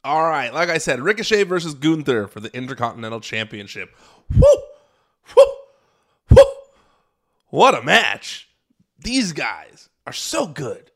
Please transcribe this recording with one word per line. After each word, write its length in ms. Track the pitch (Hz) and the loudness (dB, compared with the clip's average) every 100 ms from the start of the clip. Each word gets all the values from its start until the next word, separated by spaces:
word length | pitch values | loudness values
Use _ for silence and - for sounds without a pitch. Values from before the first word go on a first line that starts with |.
All 240 | 135 156 160 | -2 0 0
right, 240 | 151 123 | -2 -4
like 160 | 135 175 | -4 -2
I 100 | 160 | -2
said, 220 | 165 127 | -2 -2
Ricochet 440 | 151 214 208 214 | -2 -4 -2 0
versus 300 | 190 180 165 | 0 -2 -6
Gunther 520 | 143 151 160 143 120 98 | -4 -2 0 0 -2 -4
for 140 | 110 | -10
the 120 | 110 123 | -14 -12
Intercontinental 640 | 127 120 120 104 113 113 | -12 -6 -6 -6 -12 -12
Championship. 720 | - 110 110 107 101 - 90 _ _ _ - | -8 -8 -8 -12 -16 -16 -18 _ _ _ -2
Woo! 80 | - 571 554 - - _ _ _ _ _ 466 | 4 6 4 0 -20 _ _ _ _ _ 4
Woo! 80 | 554 - - _ _ _ _ _ _ | 4 2 -18 _ _ _ _ _ _
Woo! 120 | 466 554 - - _ _ _ _ _ _ _ _ | 8 8 2 -20 _ _ _ _ _ _ _ _
What 260 | 143 247 139 | 2 2 2
a 60 | |
match. 680 | 123 214 160 101 - - _ _ _ _ _ _ | 0 0 0 -6 -12 -18 _ _ _ _ _ _
These 340 | 214 254 202 | -4 -2 -2
guys 580 | 156 123 82 67 - _ _ | -6 -8 -8 -18 -20 _ _
are 80 | - | -16
so 360 | - - 311 190 | -12 -8 -6 -6
good. 420 | 143 127 95 _ | -8 -12 -12 _